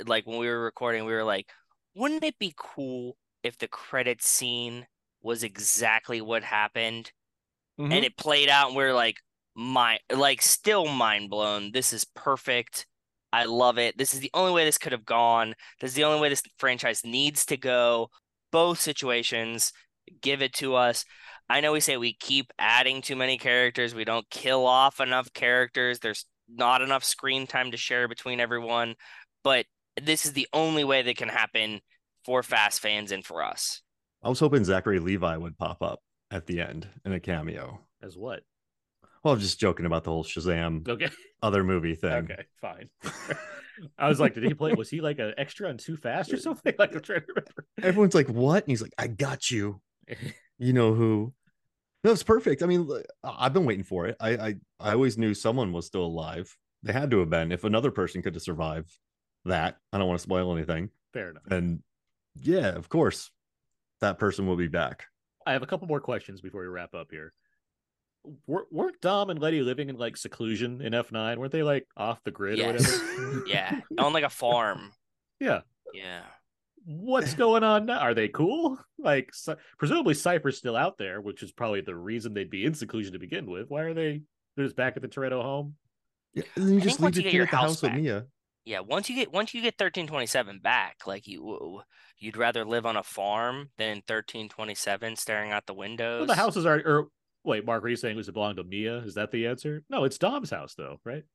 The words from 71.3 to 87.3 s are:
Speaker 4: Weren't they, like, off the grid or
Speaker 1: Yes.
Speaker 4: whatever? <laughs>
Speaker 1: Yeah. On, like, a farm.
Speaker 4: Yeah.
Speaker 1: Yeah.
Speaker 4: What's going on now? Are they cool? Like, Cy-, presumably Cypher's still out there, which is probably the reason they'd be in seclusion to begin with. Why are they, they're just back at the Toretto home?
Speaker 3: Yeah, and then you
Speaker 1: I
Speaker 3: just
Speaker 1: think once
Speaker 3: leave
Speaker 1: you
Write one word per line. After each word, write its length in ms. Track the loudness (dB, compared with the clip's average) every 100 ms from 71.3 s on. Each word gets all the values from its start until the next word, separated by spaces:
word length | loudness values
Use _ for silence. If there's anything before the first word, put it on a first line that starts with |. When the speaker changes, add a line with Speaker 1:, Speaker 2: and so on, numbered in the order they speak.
| -4
Speaker 4:
Weren't 120 | -4
they, 100 | -2
like, 240 | 0 0 -2 -6
off 260 | -4 -4
the 80 | -8
grid 280 | -6 -2 0
or 40 |
Speaker 1:
Yes. 360 | 0 2 2 2
Speaker 4:
whatever? 420 | -4 -6 -6 -6
<laughs> 40 | -2
Speaker 1:
Yeah. 320 | -2 0 -4 -4 0
On, 140 | 2
like, 120 | 2 0
a 40 |
farm. 600 | 0 2 2 2 -2 -8 -20 _ _ _ -6
Speaker 4:
Yeah. 220 | -2 -2 -4 _ -18
Speaker 1:
Yeah. 300 | -14 -12 -12 -14 -20 _ _ _ _ -14
Speaker 4:
What's 480 | -10 -2 0 0
going 300 | 2 4 6
on 220 | 6 4 2
now? 140 | 0
Are 140 | 2
they 140 | 2 0
cool? 500 | 2 0 2 -2 -2 -12 -4
Like, 360 | 2 2 0
Cy-, 220 | -8 -10 -10 -12 -4
presumably 360 | 0 2 2
Cypher's 440 | 2 2 2 0 -4
still 180 | -2 0
out 220 | 0 -2
there, 240 | -8 -8
which 220 | -8 -10
is 80 | -12
probably 300 | -6 -4 -2
the 140 | -4 -8
reason 380 | -6 -6 -6
they'd 160 | -6 -6
be 160 | -4 -2
in 80 |
seclusion 400 | -2 -6 -6 -8
to 60 | -10
begin 260 | -10 -8 -8
with. 200 | -10 -8
Why 120 | -6
are 120 | -6
they, 280 | -4 -4 -4 -10 _ _ -4
they're 100 | -4
just 100 | 0
back 200 | -2 -2
at 60 |
the 60 | -8
Toretto 340 | -6 -4 -4
home? 340 | -4 -6 -8 -12 _ _ _ _ _
Speaker 3:
Yeah, 100 | -10 -8 0
and 100 | 4
then 60 | 6
you 40 |
Speaker 1:
I 40 |
Speaker 3:
just 140 | 4 4
Speaker 1:
think 60 |
once 120 | 2 2
Speaker 3:
leave 80 |
Speaker 1:
you 60 | 2